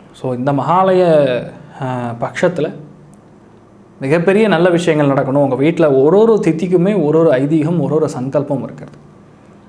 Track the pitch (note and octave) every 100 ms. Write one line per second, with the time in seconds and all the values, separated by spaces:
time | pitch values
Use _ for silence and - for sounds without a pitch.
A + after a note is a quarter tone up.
0 | - - C3 B2 C3+ C#3 C#3+ F3+ F#3+ F#3
1 | F3+ D#3 C#3 A#2+ - - - - C3 B2+
2 | A#2+ A#2 B2+ - F3+ D#3+ D3+ - - -
3 | - - - - - - - - - -
4 | C#3 E3 E3+ F#3+ A3 E3 F3+ E3+ E3+ D3+
5 | C#3+ C#3 C3 C#3 C#3+ B2+ D3 E3+ D#3 C3+
6 | C#3+ G3 A3+ G#3+ F3 D#3+ F#3 F3 F#3 G#3+
7 | D3 D#3 E3 C3 C#3+ D#3+ D3 F3 C3+ D3+
8 | D3+ C3+ C3 D3 C#3 C3+ A2+ - - -
9 | - - - - - -